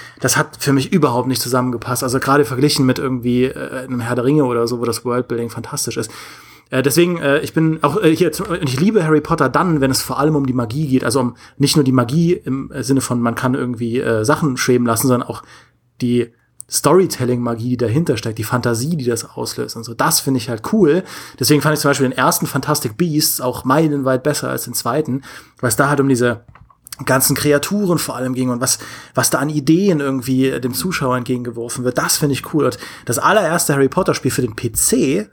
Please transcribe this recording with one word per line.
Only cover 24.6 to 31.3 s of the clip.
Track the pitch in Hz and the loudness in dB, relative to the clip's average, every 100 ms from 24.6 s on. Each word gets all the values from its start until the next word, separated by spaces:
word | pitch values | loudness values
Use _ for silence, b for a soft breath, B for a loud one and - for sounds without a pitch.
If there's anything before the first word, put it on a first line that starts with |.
| - | -6
den | |
zweiten, | 117 - 139 - 135 B B B B | -6 -2 -2 -2 -4 B B B B
weil | 123 | -2
es | 110 | 0
da | 139 | 2
halt | 139 | 2
um | 139 | 2
diese | 123 120 113 - - - _ - - 131 | 4 2 0 -8 -20 -20 _ -20 -8 0
ganzen | 131 - 143 | 2 2 0
Kreaturen | 147 143 - 208 190 160 | 2 2 2 -2 0 0
vor | - 127 | -2 -6
allem | 127 | -4
ging | 127 127 | -2 -2
und | 120 | -2
was, | 127 - B B B | -2 -2 B B B
was | - - | -2 0
da | 131 | 0
an | 143 | 0
Ideen | 151 135 165 202 156 | 0 2 4 4 2
irgendwie | 139 135 123 131 131 135 | 0 -2 0 2 2 0
dem | 127 | -4
Zuschauer | - 185 165 131 123 | -4 -4 -2 -2 -2
entgegengeworfen | 120 | -2